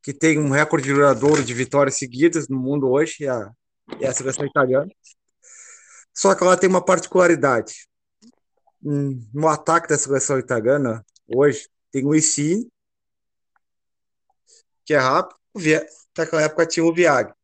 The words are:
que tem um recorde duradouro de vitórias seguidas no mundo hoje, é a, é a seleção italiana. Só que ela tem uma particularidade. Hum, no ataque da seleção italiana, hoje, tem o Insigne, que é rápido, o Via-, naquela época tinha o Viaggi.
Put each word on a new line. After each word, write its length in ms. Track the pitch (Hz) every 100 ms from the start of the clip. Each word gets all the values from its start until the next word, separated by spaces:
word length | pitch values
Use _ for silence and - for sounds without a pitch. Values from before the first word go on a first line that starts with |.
que 120 | -
tem 260 | 143 160 151
um 120 | 147
recorde 420 | 135 151 160 131
duradouro 500 | 139 143 120 139 151
de 100 | 120
vitórias 440 | 120 127 143 139 127
seguidas 500 | 131 123 165 165 143
no 100 | 131
mundo 320 | 127 143 135
hoje, 360 | 131 160 - 143
é 40 |
a, 220 | 123 104 117 _ _ _ -
é 80 | 135
a 60 |
seleção 320 | - 131 127 143
italiana. 440 | 147 131 131 175 _ _ _ _ _ _ - - - - - _
Só 200 | - 196
que 80 | 190
ela 140 | 180 180
tem 140 | 185
uma 120 | 185
particularidade. 1040 | 180 180 - 185 180 160 135 120 104 - - _ _ _ 117 _ _ _ _ _
Hum, 400 | 151 143 139 131 110
no 160 | 135 156
ataque 400 | 147 - 165 165
da 80 | 147
seleção 420 | 135 135 - 135
italiana, 680 | - 120 110 143 131 110 - _ _
hoje, 400 | 117 143 139 - _ _
tem 140 | 139 135
o 100 | 156
Insigne, 560 | 147 - 147 196 247 _ _ _ _ _ _ _ _ _ _ _ _ _ _ _ _ _ _ _ _ _ -
que 80 |
é 40 | 147
rápido, 380 | 131 151 190 _ _
o 60 | 220
Via-, 260 | 156 151 - - _ -
naquela 260 | 156 160
época 220 | 151 156 165
tinha 200 | - 165
o 80 |
Viaggi. 400 | 165 170 135 110 -